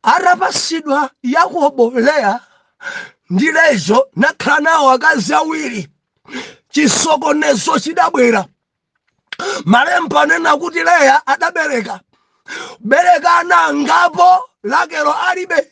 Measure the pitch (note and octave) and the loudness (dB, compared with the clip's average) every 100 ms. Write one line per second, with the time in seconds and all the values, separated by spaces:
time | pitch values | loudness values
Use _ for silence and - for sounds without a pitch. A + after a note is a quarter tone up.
0 | - F4+ F#4 F4 F#4 - - D#4+ D#4 C#4 | 0 2 2 0 -2 -4 -6 -8 -2 -2
1 | C4+ _ B3 D#4 F#4 F4 D4 C4+ A#3 B3+ | -2 _ -2 0 0 0 -2 0 0 2
2 | B3 D4+ G3+ A#3+ _ _ _ _ - - | 0 2 -2 -4 _ _ _ _ -14 -14
3 | - _ _ F#3 D4+ D#4 D#4+ A3+ D3+ A3+ | -16 _ _ 0 2 2 2 2 2 0
4 | C4+ E3+ C#4 - - D4 D4+ E4 C4+ C4 | 0 0 -2 0 -2 0 2 2 2 4
5 | D#4 D4 - - D#4+ D#4+ C#4 A3+ D3 _ | 2 0 0 -2 -2 -6 -8 -10 -14 _
6 | _ _ _ B3+ - - _ - C#4+ - | _ _ _ -16 -16 -20 _ 0 0 0
7 | D#4+ D4 D4+ D4 D4+ A#3+ - C4 D4+ E4 | 0 0 0 0 0 0 -2 -4 -4 -2
8 | E4+ D4 A#3+ G#3+ F#3 _ _ _ _ _ | 0 2 2 0 -4 _ _ _ _ _
9 | _ _ _ - G4 - D3 A#3+ E4 F4+ | _ _ _ -12 -10 -6 0 2 2 -2
10 | - C#4+ - E4+ E4 D4 F4 E4 E4+ F4 | 0 0 2 0 0 -2 -2 -2 0 4
11 | C4+ C#4 - C#4+ F4 F4 D4+ B3+ G3 F3+ | 4 2 0 -2 -2 -4 -4 -4 -6 -14
12 | _ _ _ _ - - - - G#3 C#4+ | _ _ _ _ -18 -16 -16 -12 0 2
13 | F4+ E4+ F4 E4+ E4+ E4+ D#4+ C#4+ C#4+ F4 | 4 2 2 -2 2 2 2 -2 0 2
14 | F4 E4 F4+ F#4 - _ G#3 C#4+ E4+ D#4 | 0 4 4 4 0 _ -4 -4 -4 -4
15 | D4 D#4 F4 F#4 F4+ E4 - | -2 -2 -2 -4 -2 -4 -4